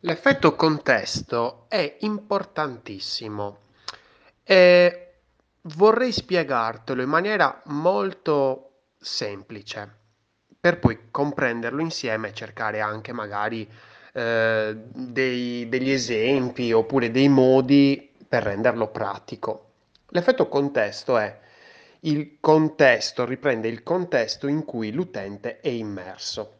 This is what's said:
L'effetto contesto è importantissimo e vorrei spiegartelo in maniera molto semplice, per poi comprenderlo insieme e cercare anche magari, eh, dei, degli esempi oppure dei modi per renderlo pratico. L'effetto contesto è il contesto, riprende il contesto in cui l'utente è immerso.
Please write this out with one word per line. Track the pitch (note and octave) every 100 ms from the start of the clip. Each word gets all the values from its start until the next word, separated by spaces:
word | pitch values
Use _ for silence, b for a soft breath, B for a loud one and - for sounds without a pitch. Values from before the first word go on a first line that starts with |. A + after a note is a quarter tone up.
L'effetto | - D#3+ C#4 C#4 D#3+ -
contesto | D#3+ D3+ - A#2 - - - A#2 A#2 - _
è | G#3 D3 -
importantissimo | G#3+ G#3 - G3+ F#3+ - D3+ A#2 - G2 - - A2 G#2 G2+ G2+ _ B B B B B B _
e | - F#3+ F3+ F3+ F3 F3 - _ _ _ _ _
vorrei | E3+ D3+ G#3 A3+ B3+
spiegartelo | - - F3+ C#3+ B2+ A2+ A2+ - B2+
in | C3
maniera | D#3 G3 G#3 C#3+ - -
molto | D3 E3+ G3+ G3 - - D3 C3+ C3 - _ _ _
semplice, | - - G#2+ G2 G2+ G#2+ G#2 - G#2 _ _ _ _ _ _ _
per | F3 F3
poi | A#2+ G#2+ -
comprenderlo | - C#3+ C#3+ C3 A#2 A#2 C3+
insieme | E3 D#3+ B2 A2 G#2+
e |
cercare | G#2+ A2 G#2+ A2 G#2+
anche | G#2 G#2+ G#2+
magari, | A#2+ G#2 G2+ G#2+ A2+ G#2 B B B B
eh, | - A#2 A2+ A2+ A2 G#2+ A2
dei, | A2+ B2+ B2+ A#2+ C3 B2 B2 A#2+ A#2
degli | B2+ C3
esempi | C3+ A#2 A2+ A#2 C#3 B2 B2 A#2+
oppure | A2+ A2+ C#3 A#2
dei | B2 C#3
modi | C3+ C3 C3 B2+ C#3+ C#3 C#3 - _ -
per | A#2+
renderlo | G#2+ G2+ A#2+ A2+ A2
pratico. | A2 G2+ F#2+ - A#2 - G#2+ _ _ _ _ _
L'effetto | F3 F3 B3+ D3+
contesto | C#3 C#3+ C#3 G#2 - - A#2+
è | G#2 - b b b b b b
il | D#3 D3 D3 _
contesto, | - D#3 D#3 D3+ C#3 A#2 - - A#2+
riprende | C3 D3 A#2 A2+
il | A#2
contesto | - F3+ F3 C3+ A2 - C#3
in | D3+
cui | D3+ A#2+ A2
l'utente | A#2+ F3+ A2+ G2 G2+ A#2+ -
è | D3+
immerso. | A#2+ G#2+ G2 F2+ F2+ - - G#2 _